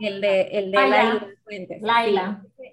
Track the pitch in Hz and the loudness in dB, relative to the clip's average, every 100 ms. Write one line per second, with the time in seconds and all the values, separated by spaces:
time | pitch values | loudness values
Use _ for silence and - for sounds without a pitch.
0 | 214 196 202 190 - 208 190 196 196 208 | -8 -2 0 2 0 -2 0 2 4 4
1 | 220 220 214 - - 202 180 - 214 233 | 4 0 -6 -16 -16 -14 -12 -6 0 2
2 | 226 196 185 202 - - - | 2 0 0 -6 -12 -20 -20